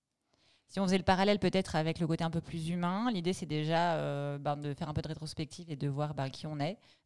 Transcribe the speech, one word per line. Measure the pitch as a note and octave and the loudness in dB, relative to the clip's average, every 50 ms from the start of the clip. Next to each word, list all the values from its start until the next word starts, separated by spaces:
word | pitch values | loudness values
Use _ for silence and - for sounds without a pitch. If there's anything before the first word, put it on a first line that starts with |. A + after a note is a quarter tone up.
| _ _ _ _ _ _ _ _ _ _ _ _ _ _ | _ _ _ _ _ _ _ _ _ _ _ _ _ _
Si | - F#3 | -2 0
on | G3 | 2
faisait | F3+ F#3+ F#3+ | 4 4 4
le | F3 | 4
parallèle | - F#3+ F3+ G3 G#3 G#3 G#3 | 4 4 6 6 4 4 4
peut-être | - F3+ D#3 F#3+ F#3+ - - | 4 2 2 2 2 2 0
avec | D#3+ D#3 D#3+ D#3+ - | 0 2 2 0 0
le | E3+ | 0
côté | D3+ E3 E3 E3+ | 0 2 2 2
un | E3 | 0
peu | D#3+ E3+ | 0 -2
plus | - - - E3 D#3+ D#3+ | -4 -4 -6 -4 -4 -2
humain, | F3 F3+ F3 F3 F#3 G3+ A#3 B3+ | -2 0 0 0 0 0 0 0
l'idée | A#3 F#3 E3+ F3 F#3+ | 0 0 0 0 0
c'est | - F#3 | -2 -2
déjà, | D3+ D3 D3+ D3+ D3+ E3 E3 F3 F3 E3 | -2 -2 0 0 2 2 4 4 4 2
euh, | D3+ D3 C#3+ C#3+ C#3+ C#3+ C#3+ C#3+ C#3+ | 2 0 0 -2 -2 -2 -4 -4 -2
ben, | C#3+ D3 D3 | -2 -2 -2
de | D3 D3 D3 C#3+ | -2 -2 -4 -4
faire | - E3+ D3+ | -4 -4 -4
un | D3+ | -2
peu | D#3 D#3 | -2 -4
de | D3+ | -4
rétrospective | D#3+ D#3 D#3 D#3 - - D#3+ C#3+ - - F3 D#3+ | -6 -8 -8 -8 -6 -6 -6 -6 -8 -12 -10 -10
et | D#3 | -6
de | C#3 D3 C#3+ | -2 -2 -2
voir, | C3+ C#3 D3 D3+ D3+ | 0 0 -2 -2 -2
ben, | C#3+ C3+ C3+ | -4 -4 -4
qui | B2+ - - | -6 -8 -8
on | D#3 D#3 D3 | -6 -4 -2
est, | C#3+ D#3 G#3 - _ - _ _ _ | -2 -4 -4 -6 _ -20 _ _ _